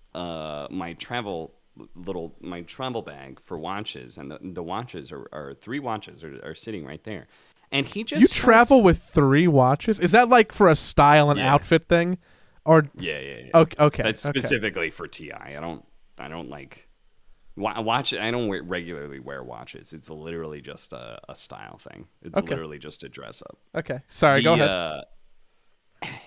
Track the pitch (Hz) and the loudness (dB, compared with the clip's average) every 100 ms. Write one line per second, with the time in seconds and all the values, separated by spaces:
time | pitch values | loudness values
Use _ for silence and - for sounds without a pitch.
0 | _ 80 87 80 78 73 69 87 85 82 | _ -12 -10 -10 -10 -12 -10 -10 -10 -12
1 | - 123 101 85 80 _ _ _ 55 85 | -10 -10 -8 -10 -12 _ _ _ -20 -16
2 | 98 90 82 - 87 87 82 - 131 117 | -10 -10 -10 -14 -14 -14 -14 -12 -8 -8
3 | 80 69 67 67 - 85 82 98 113 67 | -12 -16 -18 -20 -14 -12 -8 -10 -10 -14
4 | 62 - 69 76 92 87 82 98 123 87 | -18 -18 -16 -14 -14 -12 -8 -10 -10 -14
5 | 69 73 58 73 69 69 - 139 131 107 | -14 -16 -14 -14 -14 -16 -12 -10 -8 -8
6 | 76 - 80 67 78 80 113 104 67 80 | -10 -18 -16 -14 -14 -14 -12 -12 -12 -14
7 | 107 98 - _ _ _ _ 139 135 202 | -12 -14 -14 _ _ _ _ -4 -2 -6
8 | 226 - 233 - - 226 240 269 190 156 | -6 4 4 6 6 6 8 8 6 4
9 | - - 139 143 175 139 127 143 - 208 | 0 2 4 4 6 6 4 4 0 0
10 | 175 214 240 247 214 - 185 151 - - | 4 4 6 6 4 6 6 6 2 4
11 | 147 151 147 147 131 143 - 165 - 170 | 8 8 6 2 4 2 4 2 4 2
12 | 175 180 _ _ _ _ - 160 147 - | 2 -4 _ _ _ _ 4 4 4 -6
13 | 85 73 69 69 64 165 165 - 147 - | -8 -8 -10 -14 2 4 4 4 2 2
14 | 110 107 147 143 120 123 104 92 82 - | -4 -2 -4 -2 -2 -2 -2 -4 -6 -8
15 | 82 - 73 71 67 76 82 78 _ _ | -14 -14 -16 -16 -16 -12 -10 -10 _ _
16 | _ - 67 82 65 71 69 - _ _ | _ -18 -14 -12 -14 -16 -18 -20 _ _
17 | _ _ - - - - 104 113 110 123 | _ _ -20 -20 -20 -6 -6 -4 -2 -2
18 | 135 82 110 120 110 92 85 90 85 78 | -2 -4 -4 -4 -4 -6 -6 -8 -8 -12
19 | 73 69 64 69 62 58 62 50 - 80 | -12 -14 -14 -14 -14 -16 -18 -20 -20 -20
20 | - 78 82 85 78 76 69 - - 62 | -18 -16 -12 -10 -10 -12 -16 -20 -18 -18
21 | 58 57 - - - 50 50 - - 50 | -16 -18 -18 -18 -18 -18 -18 -20 -20 -20
22 | - _ 87 196 165 147 78 73 76 - | -20 _ -8 -8 -6 -8 -10 -14 -16 -18
23 | 69 69 58 - - - _ 160 - 131 | -20 -18 -20 -18 -20 -20 _ -12 -10 -12
24 | _ - 156 139 131 165 143 92 80 73 | _ 0 4 4 4 4 2 0 -4 -8
25 | - - _ _ _ _ _ _ _ _ | -14 -20 _ _ _ _ _ _ _ _
26 | - - | -16 -16